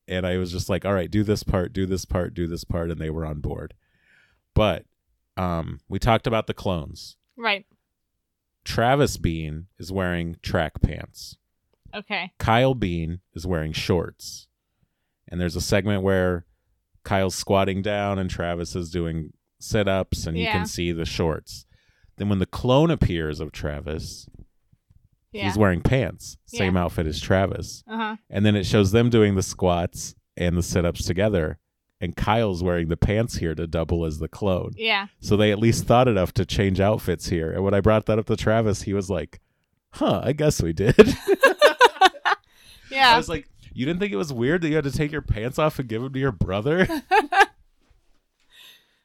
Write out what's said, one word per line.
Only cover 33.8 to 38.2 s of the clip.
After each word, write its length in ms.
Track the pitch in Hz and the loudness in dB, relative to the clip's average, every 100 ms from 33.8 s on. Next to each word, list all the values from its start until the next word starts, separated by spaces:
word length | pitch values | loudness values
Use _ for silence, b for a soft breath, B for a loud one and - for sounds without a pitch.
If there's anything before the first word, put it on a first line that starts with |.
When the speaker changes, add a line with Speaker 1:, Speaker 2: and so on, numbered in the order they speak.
| 80 85 | -2 -2
Speaker 1:
as 160 | 82 76 | -2 -4
the 80 | 80 | -8
clone. 440 | - 101 90 90 - | -4 -2 -2 -4 -6
Speaker 2:
Yeah. 320 | 226 208 101 _ | -2 -2 -4 _
Speaker 1:
So 160 | - 104 | 0 4
they 120 | 107 | 4
at 60 | 104 | 4
least 260 | 117 - - | 2 2 4
thought 240 | 120 127 | 6 6
enough 240 | 101 87 | 4 0
to 120 | - 90 | 0 -2
change 360 | - 98 92 | 0 0 2
outfits 480 | 98 110 - 82 - | 2 2 -2 -4 -2
here. 200 | 87 80 | -2 -2
And 140 | 90 | -2
when 100 | 98 | 0
I 60 | 101 | 2
brought 260 | 101 107 - | 4 4 2
that 120 | |
up 60 | 107 | 0